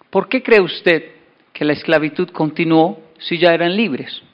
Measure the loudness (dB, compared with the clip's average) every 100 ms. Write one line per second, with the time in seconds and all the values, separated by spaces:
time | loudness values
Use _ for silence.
0 | _ -4 -2 -2 2 4 2 -2 0 0
1 | -2 -20 _ _ _ -6 -2 -2 0 0
2 | 0 -4 -6 -4 -4 -2 2 2 2 -2
3 | -18 _ -8 0 2 2 0 -2 -2 -4
4 | -10 -16 _